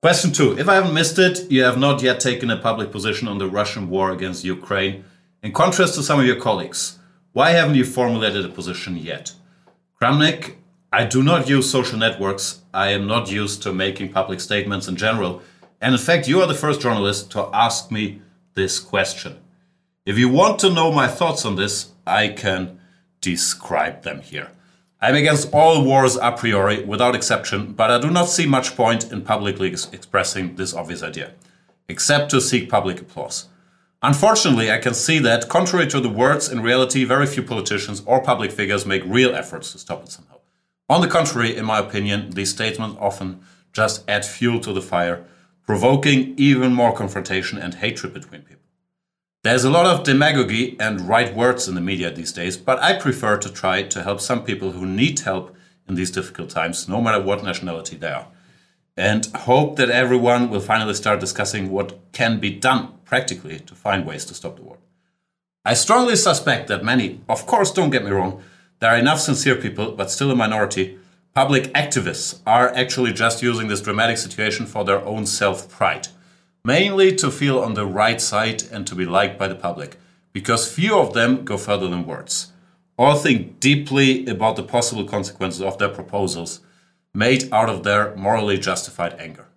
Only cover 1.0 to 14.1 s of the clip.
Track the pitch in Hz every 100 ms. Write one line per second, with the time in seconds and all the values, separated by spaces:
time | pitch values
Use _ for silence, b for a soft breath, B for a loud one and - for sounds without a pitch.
1 | 165 - 180 180 - 131 127 123 139 131
2 | 127 123 127 120 120 110 120 110 101 104
3 | 107 107 117 101 95 98 104 - 95 92
4 | 95 90 92 90 90 92 - 101 98 95
5 | B B B B 107 104 175 180 180 -
6 | 143 143 127 120 120 101 87 - - -
7 | b b b 117 151 170 151 143 120 -
8 | 123 113 110 101 90 - 90 90 - 87
9 | 80 71 - - b b b b _ _
10 | 120 143 151 165 - - _ _ _ 104
11 | 117 123 135 170 131 139 131 135 123 110
12 | 113 - 98 98 - - _ 95 98 101
13 | 101 113 95 101 101 101 104 92 95 95
14 | 95